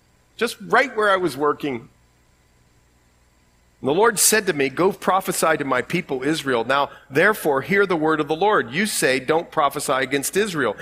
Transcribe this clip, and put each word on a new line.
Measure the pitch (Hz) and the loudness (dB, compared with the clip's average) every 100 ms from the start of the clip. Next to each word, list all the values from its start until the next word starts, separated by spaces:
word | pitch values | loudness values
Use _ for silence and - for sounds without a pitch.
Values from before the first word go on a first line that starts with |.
| _ _ _ - | _ _ _ -6
just | 233 - | -6 -6
right | 180 220 269 214 | 0 2 2 0
where | 208 | 0
I | 190 | 2
was | 175 131 | 0 0
working. | 147 147 147 120 135 _ _ _ _ _ _ _ _ _ _ _ _ _ _ _ _ _ _ - | -2 0 -4 -6 -10 _ _ _ _ _ _ _ _ _ _ _ _ _ _ _ _ _ _ -6
And | 123 | -2
the | |
Lord | 165 233 202 | 2 2 2
said | - 214 190 | 2 2 0
to | |
me, | 151 135 | 0 -2
"Go | 131 185 | 2 0
prophesy | 190 - 190 190 170 165 151 | 0 0 0 0 0 2 2
to | 135 | 0
my | 127 | -2
people | 120 170 - 131 | -2 -6 -4 -4
Israel. | 139 156 139 117 | -2 -2 -2 -2
Now, | 117 139 139 - - | 2 0 0 -6 -4
therefore, | 135 196 214 160 135 | 2 2 2 0 0
hear | 123 196 196 | 0 0 2
the | 170 | 2
word | 156 156 | 0 0
of | 151 | 0
the | 160 | 0
Lord. | 202 190 120 | 2 2 0
You | 151 208 | -2 -2
say, | - 143 131 | 0 0 0
'Don't | 131 160 175 | 0 -2 0
prophesy | - 139 147 143 | 0 0 0 -2
against | 131 131 139 135 190 | -2 0 -2 -2 -2
Israel, | 214 160 117 - | -2 0 -2 -4